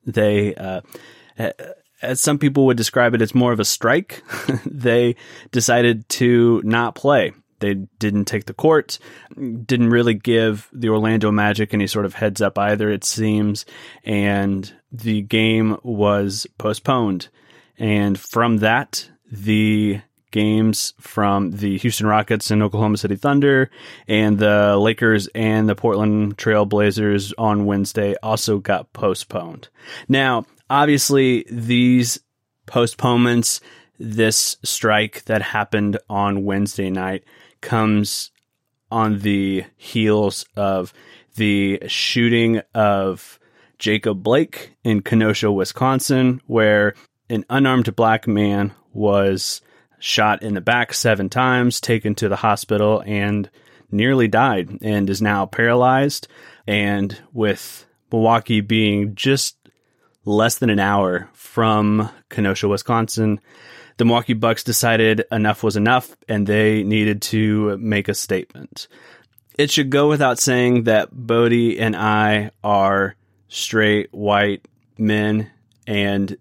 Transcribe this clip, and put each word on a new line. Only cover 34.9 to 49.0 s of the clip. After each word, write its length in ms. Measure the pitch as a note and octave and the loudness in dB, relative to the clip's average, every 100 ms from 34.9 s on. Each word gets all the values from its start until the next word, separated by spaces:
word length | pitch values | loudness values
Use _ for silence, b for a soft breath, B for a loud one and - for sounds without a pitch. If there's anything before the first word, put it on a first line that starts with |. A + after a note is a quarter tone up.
| G#2+ A2 - - | 2 0 -6 -4
that 140 | G#2+ | -2
happened 580 | - G#2+ G#2 G#2+ G#2 G#2 - | -2 -4 -2 -2 0 -2 -4
on 320 | G2+ G2+ G2 | -2 -2 -2
Wednesday 480 | G2+ G2 G2+ - F#2+ | -2 -2 -2 -4 -4
night 320 | F#2+ F#2+ F#2+ b b b _ | -4 -6 -8 b b b _
comes 720 | - A2+ A2 G#2 G2+ - - _ _ _ _ _ _ | -4 0 2 0 0 -6 -10 _ _ _ _ _ _
on 300 | A2+ A2 G2+ | -2 0 0
the 420 | G2+ G2+ G2 F#2+ - _ | 0 0 -2 -4 -8 _
heels 680 | - A2+ G#2+ G#2+ G2+ - - - | -8 -2 2 2 0 -4 -10 -6
of 360 | G2 F#2+ F2+ b b b b - | -4 -2 -6 b b b b -2
the 440 | G#2 G2+ G2 G2 - | 0 2 0 -4 -6
shooting 760 | - - A#2+ A#2 A#2 A#2 A2 - | -6 -2 0 2 2 2 0 -2
of 640 | A2 G#2 G2 F#2+ F2 - - b b b _ | 0 0 0 -2 -6 -12 -20 b b b _
Jacob 420 | G#2+ G#2+ A2+ G2 | -2 -2 -2 -4
Blake 540 | G#2+ C3+ E3 - - _ | 0 0 0 -6 -20 _
in 180 | A2+ G#2+ | -2 0
Kenosha, 520 | - A2+ G#2+ G2+ G#2+ | 2 2 2 2 0
Wisconsin, 880 | G2 F#2 - C3 C3 - C3 B2+ B2+ - | 0 -2 -2 -2 0 0 2 2 0 -2
where 460 | A2+ G#2+ G#2 G#2 b b _ - | 0 4 4 2 b b _ -8
an 140 | A2+ - | -8 -4
unarmed 460 | C3 C3+ B2+ A#2 | 0 2 2 0
black 320 | - A2+ A2+ A2+ | 2 2 2 0
man 460 | G#2 G#2 G2+ G2+ - _ | 0 0 0 -4 -6 _
was 680 | G2+ | -2